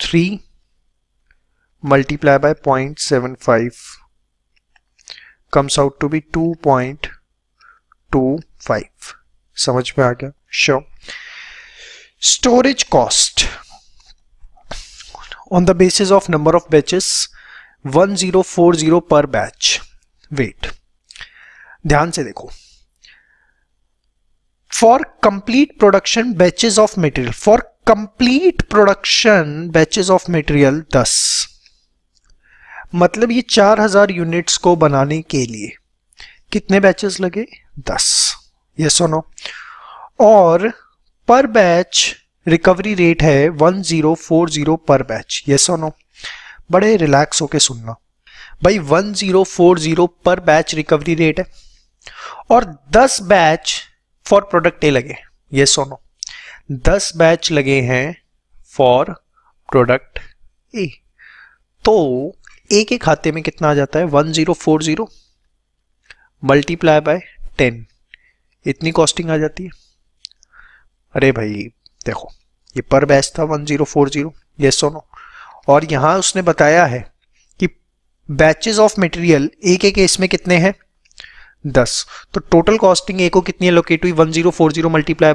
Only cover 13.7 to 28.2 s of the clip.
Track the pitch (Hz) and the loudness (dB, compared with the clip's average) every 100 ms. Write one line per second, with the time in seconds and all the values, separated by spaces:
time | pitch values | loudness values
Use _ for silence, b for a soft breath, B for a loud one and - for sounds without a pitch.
13.7 | B B _ _ _ _ _ - _ - | B B _ _ _ _ _ -20 _ -18
14.7 | - - - - B B B - 180 180 | -18 -18 -20 -20 B B B -4 0 2
15.7 | 180 185 - 190 196 - 160 147 170 - | 2 2 2 2 2 2 -2 2 0 2
16.7 | 151 143 180 - - - B B B B | 0 2 -2 -4 -6 -8 B B B B
17.7 | B 139 139 196 202 185 185 185 - 170 | B -4 0 0 0 -2 0 -2 2 2
18.7 | 170 156 170 - 147 147 120 95 - - | 2 2 0 2 0 0 -4 -6 -6 -4
19.7 | - - _ _ _ _ 143 113 - - | -4 -8 _ _ _ _ -6 -6 -6 -14
20.7 | - _ _ _ B B B B B B | -14 _ _ _ B B B B B B
21.7 | B 156 147 165 165 123 - - - _ | B -2 0 0 -4 -10 -12 -18 -20 _
22.7 | _ _ _ b b b b b b b | _ _ _ b b b b b b b
23.7 | _ _ _ _ _ _ _ _ _ _ | _ _ _ _ _ _ _ _ _ _
24.7 | - 226 254 311 _ 214 196 - 247 294 | 0 2 2 0 _ -2 -2 -2 0 0
25.7 | - 208 196 - 233 240 180 180 - 233 | 2 2 4 0 -2 -2 2 0 2 0
26.7 | 202 214 - 156 - 120 - - 226 - | 2 0 0 -2 -2 -6 -2 2 2 0
27.7 | _ - 214 214 - | _ 0 0 -2 -2